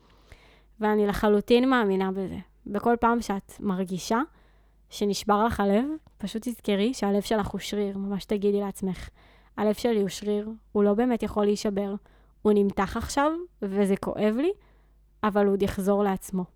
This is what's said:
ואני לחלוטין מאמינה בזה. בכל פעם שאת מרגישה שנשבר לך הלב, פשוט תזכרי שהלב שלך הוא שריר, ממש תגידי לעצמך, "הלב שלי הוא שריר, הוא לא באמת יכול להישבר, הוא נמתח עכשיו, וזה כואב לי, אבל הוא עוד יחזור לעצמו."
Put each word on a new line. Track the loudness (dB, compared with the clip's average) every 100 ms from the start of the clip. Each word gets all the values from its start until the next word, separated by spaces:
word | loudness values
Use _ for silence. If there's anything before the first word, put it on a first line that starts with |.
| _ _ -20 -20 _ _ _ -4
ואני | 0 2 2
לחלוטין | 2 2 4 4 4 4
מאמינה | 2 2 0 0
בזה. | -4 -6 -8 -12 _ -8
בכל | -2 0 2
פעם | 2 0
שאת | -2 -6 -8 -8
מרגישה | -4 -4 -4 -6 -2 -2 -2 _ _ _ _ _ _
שנשבר | -4 -2 -2 0 2
לך | 2 0
הלב, | 2 2 0 -6 _ -12
פשוט | -10 -8 -8
תזכרי | -8 -2 0 0
שהלב | -2 0 0
שלך | 0 -2 -2
הוא | -6
שריר, | -6 -4 -4 -4
ממש | -6 -6
תגידי | -4 -2 0 0
לעצמך, | -2 -4 -4 -4 -10 -18 -20 -20 _ -2
"הלב | 0
שלי | 2 0 2
הוא | 0
שריר, | -4 -4 -4 -4 -12 _
הוא | 2
לא | 4
באמת | 4 2 0
יכול | -2 0
להישבר, | 0 0 -2 -2 -4 -6 -12 -20 _ _
הוא | 2
נמתח | 4 4 2 -2 -4
עכשיו, | -4 0 0 0 -8 -10
וזה | -4 0 2 2
כואב | -2 0 0 2
לי, | -2 -2 _ _ _ _ _ _
אבל | 0 2 2
הוא |
עוד | 2
יחזור | 0 0 2 2
לעצמו." | 2 0 -4 -6 -6